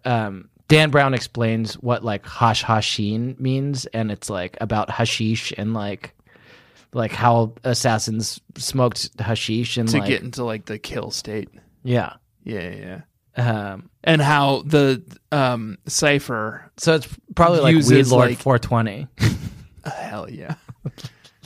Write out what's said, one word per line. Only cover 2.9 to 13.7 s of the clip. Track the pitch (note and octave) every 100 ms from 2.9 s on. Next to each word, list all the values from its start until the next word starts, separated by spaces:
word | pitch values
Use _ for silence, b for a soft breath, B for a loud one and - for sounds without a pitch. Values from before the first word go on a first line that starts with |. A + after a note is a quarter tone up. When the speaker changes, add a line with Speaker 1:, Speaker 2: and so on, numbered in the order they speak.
| - G#2 A2 A#2+ B2+
Speaker 1:
means, | C3 C3+ C#3 C3+ -
and | A2+ A2
it's, | G#2 -
like, | G2+ F2+ -
about | A2 G#2+ G#2
hashish | - A#2 - A2 A2 - -
and, | G#2
like, | A2+ G2+ G2 - _ _ b b b b b b
like, | B2 A2+
how | - A#2+ A#2 A2+ A#2
assassins | C3 A#2+ B2+ A2+ - A2 G#2+ - _ -
smoked | - C3+ B2 A2+ - -
hashish | - A2+ - A2+ A#2 -
and, | A2+
Speaker 2:
To | A2+
Speaker 1:
like | G2
Speaker 2:
get | A#2+
into, | B2 A#2+
like, | A#2+ A2 -
the | G#2+
kill | - B2 A2
state. | - - G#2+ - _ _ _
Speaker 1:
Yeah. | B2+ A#2+ F#2 - _ _
Speaker 2:
Yeah, | - G#2+ F2
yeah, | G2+ G2+ F#2 - _ _ -
yeah. | A#2+ A2 G2+